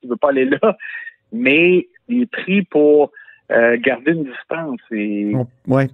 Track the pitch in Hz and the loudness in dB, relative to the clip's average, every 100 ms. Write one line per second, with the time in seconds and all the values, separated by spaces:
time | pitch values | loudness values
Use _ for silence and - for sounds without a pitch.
0 | 127 120 147 135 131 139 220 - - - | -8 -2 0 2 2 2 0 -2 -8 -14
1 | - _ - 113 127 151 175 180 180 _ | -16 _ -12 -4 0 4 4 2 0 _
2 | - 123 123 - - 196 185 151 151 147 | -4 -2 -2 -6 -2 -2 0 2 4 4
3 | 139 - - _ - 117 117 120 127 120 | 2 -4 -20 _ -2 2 2 2 0 -2
4 | 139 165 139 120 - 165 160 123 - 110 | -2 -2 -4 -10 -10 -8 -8 -10 -8 -6
5 | 104 104 104 127 123 _ - 131 135 | -4 -4 -4 -4 -6 _ -2 0 0